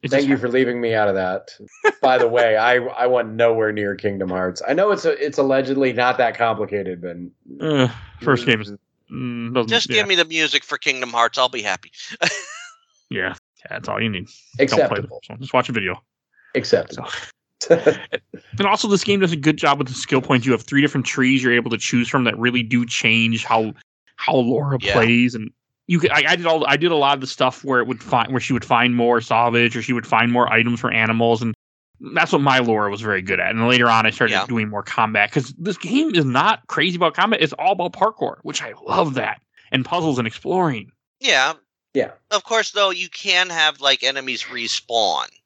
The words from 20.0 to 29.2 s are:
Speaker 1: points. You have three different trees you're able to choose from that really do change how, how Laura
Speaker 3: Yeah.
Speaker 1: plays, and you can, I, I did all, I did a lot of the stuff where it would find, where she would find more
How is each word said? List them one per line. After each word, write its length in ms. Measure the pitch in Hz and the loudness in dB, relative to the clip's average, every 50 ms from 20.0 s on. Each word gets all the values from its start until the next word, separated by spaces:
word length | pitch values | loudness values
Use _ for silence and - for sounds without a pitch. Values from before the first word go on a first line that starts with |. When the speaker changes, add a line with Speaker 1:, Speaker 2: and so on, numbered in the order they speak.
| - - - 131 | -4 0 0 -2
Speaker 1:
points. 240 | 127 - 139 123 113 | 2 2 0 2 2
You 60 | 135 | 2
have 100 | 123 110 | 0 0
three 180 | - - 139 139 | 0 0 2 2
different 260 | 143 143 - 143 110 | 2 2 0 -2 -4
trees 360 | - - 143 131 127 135 131 | -2 -2 0 2 2 2 2
you're 100 | 127 131 | 2 2
able 180 | 120 120 117 123 | 2 2 2 0
to 80 | 113 104 | -4 -4
choose 300 | - - - 120 120 - | -4 0 0 0 0 2
from 160 | - 135 123 | 0 2 2
that 120 | 113 104 107 | 2 0 0
really 240 | 117 123 120 123 | 0 0 0 0
do 220 | 117 110 117 120 120 | -2 0 0 0 0
change 580 | 117 - - - 117 113 113 113 113 113 110 - | -2 -4 -2 0 2 2 2 2 0 0 -2 0
how, 280 | - 117 113 110 110 - - _ _ _ _ _ _ _ | 0 0 0 0 -2 -6 -12 _ _ _ _ _ _ _
how 180 | - - - - | -6 -4 0 2
Laura 420 | 135 123 117 127 - 143 143 139 123 | 2 2 2 0 0 0 -2 -2 -2
Speaker 3:
Yeah. 120 | 101 101 | 0 0
Speaker 1:
plays, 420 | 101 107 113 117 120 120 123 123 117 | 2 2 4 4 4 4 2 2 -2
and 160 | 113 110 - _ _ _ _ _ _ _ | -6 -12 -12 _ _ _ _ _ _ _
you 140 | - 175 165 | 0 0 2
can, 100 | 156 - | 2 2
I, 120 | 143 156 143 156 | 2 2 2 2
I 80 | 180 | 0
did 100 | 175 175 | 2 2
all, 200 | 170 160 160 147 | 0 2 2 2
I 100 | 143 139 | 0 0
did 140 | 147 160 175 | 2 2 2
a 40 | 170 | 2
lot 180 | 147 139 139 143 | 4 4 2 2
of 60 | 139 | 0
the 60 | 131 | -2
stuff 360 | 127 - - 135 127 - - - | -10 -2 0 0 0 0 -4 -4
where 140 | 139 131 123 | 0 0 0
it 60 | 117 | 2
would 160 | 120 127 113 | 0 -4 -8
find, 300 | - - - 120 117 - | -4 0 0 0 0 0
where 80 | 131 123 | -2 -4
she 120 | - - | 0 0
would 120 | 131 120 - | -2 -2 0
find 300 | - 127 117 120 123 120 | 2 2 4 4 2 2
more 240 | 120 117 120 123 117 | 2 2 2 2 2